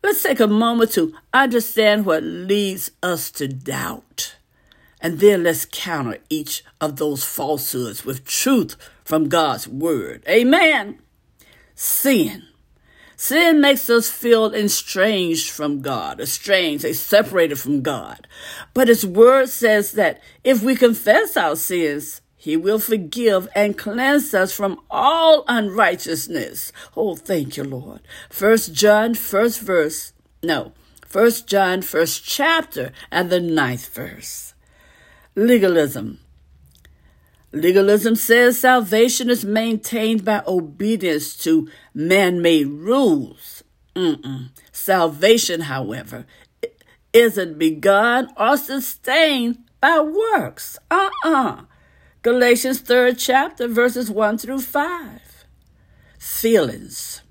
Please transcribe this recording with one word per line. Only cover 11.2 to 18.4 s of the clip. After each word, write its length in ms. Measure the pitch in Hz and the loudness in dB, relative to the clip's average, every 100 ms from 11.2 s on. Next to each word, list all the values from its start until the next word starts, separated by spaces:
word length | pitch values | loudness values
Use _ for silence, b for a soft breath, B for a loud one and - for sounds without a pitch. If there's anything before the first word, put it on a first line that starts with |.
| _ _ b b b - | _ _ b b b -10
Sin. 680 | - - 277 240 156 - - _ _ _ b b b | -6 -2 2 2 0 -4 -20 _ _ _ b b b
Sin 460 | b - 320 339 302 | b -2 2 4 6
makes 280 | 285 269 - | 4 2 2
us 220 | 233 226 | 0 0
feel 420 | - 240 226 220 | -4 2 4 2
estranged 1000 | 214 208 - - 190 208 202 175 165 - | 0 -2 -2 -6 0 0 0 -2 -4 -6
from 320 | - 147 143 | -6 -6 -6
God, 380 | 135 120 76 - | -6 -6 -8 -10
estranged, 640 | 139 - 202 190 170 147 | -8 -8 0 0 0 -4
eh, 80 | 156 | -6
separated 680 | 156 - 208 208 190 165 139 | -6 2 2 2 0 0 -2
from 200 | 127 143 | -4 -2
God. 460 | 131 127 76 - - B | -2 -6 -10 -18 -20 B